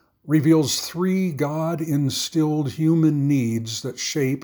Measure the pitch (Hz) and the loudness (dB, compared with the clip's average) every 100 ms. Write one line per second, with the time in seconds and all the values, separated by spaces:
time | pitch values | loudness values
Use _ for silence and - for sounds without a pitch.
0 | _ _ - 151 143 160 139 - - 165 | _ _ 0 2 4 4 2 -2 -6 -4
1 | 185 190 185 139 143 156 160 170 160 143 | 0 0 -2 -2 -4 -2 -2 -4 -2 0
2 | 139 - - 160 156 151 139 151 160 165 | 0 -2 -4 0 0 0 -2 0 2 4
3 | 156 147 139 139 117 113 113 110 131 - | 4 2 2 2 0 -2 -4 -8 -8 -8
4 | - 156 131 135 | -6 -2 -2 -2